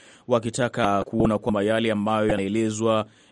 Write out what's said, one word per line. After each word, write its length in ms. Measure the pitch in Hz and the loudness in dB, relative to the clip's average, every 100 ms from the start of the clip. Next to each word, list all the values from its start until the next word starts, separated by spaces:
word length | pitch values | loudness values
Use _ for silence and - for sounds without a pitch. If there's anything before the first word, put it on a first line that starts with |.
| - - - | -10 -20 -2
wakitaka 760 | 120 113 - 120 - 107 101 | 0 0 -2 -2 0 0 0
kuona 340 | - 113 110 104 | 0 0 2 0
kwamba 240 | - 104 | 0 0
yale 300 | 101 113 113 | 0 0 0
ambayo 340 | 104 104 110 107 | 0 0 0 2
yanaelezwa 800 | 104 98 110 110 107 113 110 107 - _ | 0 0 0 -2 0 0 0 -2 -10 _